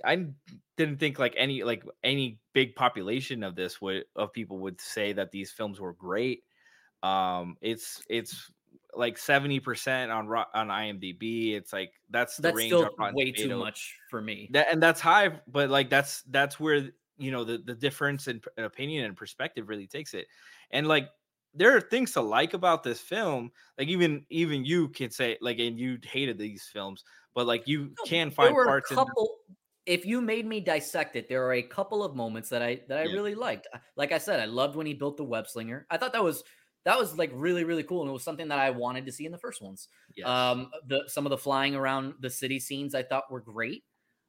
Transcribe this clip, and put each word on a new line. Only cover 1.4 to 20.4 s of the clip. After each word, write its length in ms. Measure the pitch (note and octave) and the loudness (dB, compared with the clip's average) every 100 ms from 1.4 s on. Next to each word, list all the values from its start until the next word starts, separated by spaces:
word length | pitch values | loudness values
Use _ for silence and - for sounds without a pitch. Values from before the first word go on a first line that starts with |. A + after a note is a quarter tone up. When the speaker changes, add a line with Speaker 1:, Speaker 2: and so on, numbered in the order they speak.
| C3 C3+ | 0 0
Speaker 1:
like, 220 | G#2+ A2 - - | -2 -2 -6 -2
any 380 | B2 C#3 B2+ A2 _ | 0 0 -2 -6 _
big 220 | C3 B2+ | 2 2
population 680 | - B2+ G#2+ F#2 B2+ C3 B2 | 2 2 2 -2 -2 -4 -6
of 120 | G2 | -6
this 260 | F2+ F2+ - | -4 -6 -4
would, 260 | G2 F#2+ - - | -4 -4 -4 -4
of 160 | G#2 | -4
people 260 | - G#2+ F#2+ | -6 -8 -8
would 200 | F#2+ F2+ | -8 -8
say 320 | - - G#2 | -8 -4 -2
that 180 | G2+ F#2+ | 0 -2
these 220 | G2 F#2+ | -6 -10
films 260 | - G#2 G2 | -8 -8 -6
were 140 | F#2 | -12
great. 520 | E2+ F2+ G2 C3 B2 _ _ _ _ _ _ | -10 -4 0 0 -2 _ _ _ _ _ _
Um, 540 | F#2+ F#2+ F#2 F2+ F2 - | 0 2 2 0 -4 -6
it's, 420 | A2 A2+ - - - | -6 -6 -8 -12 -6
it's, 420 | A#2 A2 - - _ _ _ _ | -6 -6 -12 -16 _ _ _ _
like, 240 | - A#2+ - | -4 -2 -2
seventy 440 | - C#3 C#3+ C#3 | 2 2 4 -2
percent 500 | C3+ A2+ - C3 B2 | -4 -4 -2 -2 0
on 160 | A2+ G#2+ | -2 -2
Ro-, 180 | A2+ - | -2 0
on 160 | A2 A2 | -2 -2
I 180 | G2+ G#2+ | -2 -4
M 100 | G2+ | -6
D 140 | F#2 | -8
B. 420 | F2+ A2 A2+ A2+ | -6 -4 -2 0
It's 180 | G#2 - | -2 -4
like, 200 | G2+ F#2 _ _ | -6 -6 _ _
that's 260 | A#2 B2 - | 0 0 0
the 60 | |
Speaker 2:
That's 140 | E3 E3+ | 0 2
Speaker 1:
range 120 | F#3+ | 4
Speaker 2:
still 160 | F3 | 6
Speaker 1:
on 60 | D#3+ - | 6 2
Rotten 160 | G#2 | -2
Speaker 2:
way 160 | C3 C3 | 0 0
too 120 | G#2+ | 0
Speaker 1:
Tomatoes. 180 | B2+ A#2+ | 0 -2
Speaker 2:
much 380 | G#2+ - - - - | -4 -8 -12 -16 -10
for 100 | A#2 | -8
me. 280 | G#2+ G2+ G#2 | -6 -8 0
Speaker 1:
That, 160 | C#3 D3+ | 4 4
and 120 | D#3+ | 6
that's 180 | E3 D#3+ | 6 6
high, 400 | E3 G3 G3 D#3 - | 6 8 6 2 -2
but, 240 | C#3 C#3 | 2 4
like, 200 | C#3 B2+ | 4 6
that's, 320 | C3+ C#3 - | 4 4 -4
that's 360 | - C#3 C#3+ - | 0 2 2 0
where, 320 | D#3 D3 C3+ - _ - | 2 2 2 -8 _ -8
you 140 | C3 | -4
know, 140 | B2+ | -4
the, 140 | A2+ A#2 | -2 -4
the 160 | B2 | -6
difference 520 | A#2 C#3 - C#3+ C#3 C#3 | -4 -4 0 -2 -2 -6
in 140 | A#2 | -8
p-, 100 | - - | -10 -8
in 60 | |
opinion 400 | G#2+ - C#3 D#3 | -8 -6 -6 -4
and 120 | A2+ F#2 | -6 -8
perspective 520 | G#2 - C#3+ - G#2+ | -14 -8 -6 -6 -8
really 180 | G#2 G2 | -8 -8
takes 260 | C#3+ D3+ | -10 -8
it. 140 | G2 - _ | -10 -10 _